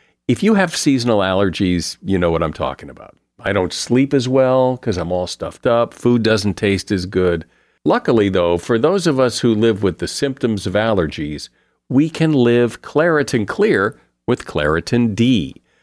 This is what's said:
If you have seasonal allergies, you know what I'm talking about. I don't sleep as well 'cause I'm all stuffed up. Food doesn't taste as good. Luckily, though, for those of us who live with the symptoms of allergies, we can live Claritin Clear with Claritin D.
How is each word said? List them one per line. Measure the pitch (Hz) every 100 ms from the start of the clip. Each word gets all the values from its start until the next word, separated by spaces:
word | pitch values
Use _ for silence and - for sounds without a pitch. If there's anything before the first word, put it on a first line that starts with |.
| _ _ -
If | 120
you | 202 202
have | 175 -
seasonal | - 135 120 107
allergies, | 95 95 98 82 95 87 - -
you | 92 95
know | 87
what | 82
I'm | 80
talking | 78 65 65 71
about. | - 50 _ _ _
I | 98
don't | 101 90
sleep | - - 123 139
as | 143 123
well | 131 131 131 127 127
'cause | 123 90
I'm | 85
all | 90 90
stuffed | - 80 - 127
up. | 117 117
Food | - 123 120
doesn't | 110 110 101 90
taste | 104 95 -
as | 98 92
good. | 92 90 85 - _ _ _
Luckily, | - 226 196 117 101
though, | 92 87 87
for | - 117
those | 147 196 170
of | 131
us | 127 -
who | 120
live | 107 113 101
with | 101 82
the | 87
symptoms | - 139 135 120 104 95
of |
allergies, | 98 113 101 78 - 76 73 - _ _ _ -
we | 131 160
can | - 160
live | 143 120 120 120 -
Claritin | - 147 170 151 139 123 101
Clear | - 220 143 - - _ _ -
with | 123 -
Claritin | - 73 82 - 123 117
D. | 101 120 117 127 - _ _